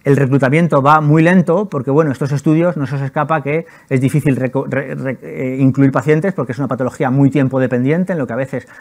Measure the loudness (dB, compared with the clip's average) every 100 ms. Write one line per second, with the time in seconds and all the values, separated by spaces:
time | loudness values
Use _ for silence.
0 | 0 2 2 2 2 2 2 2 4 4
1 | 4 4 4 4 2 0 -2 -6 0 0
2 | 0 -2 -4 -2 0 2 0 -2 -6 -4
3 | -6 -4 -2 -2 -2 -6 -8 -20 _ 0
4 | 2 0 0 0 -2 -4 -4 -6 -6 -8
5 | -8 -8 -12 -8 -6 0 0 4 2 2
6 | 0 0 0 -4 -6 -6 -6 -4 -4 -2
7 | -2 2 2 2 0 0 -2 0 0 -2
8 | -2 -4 -6 -6 -6 -8 -12 -20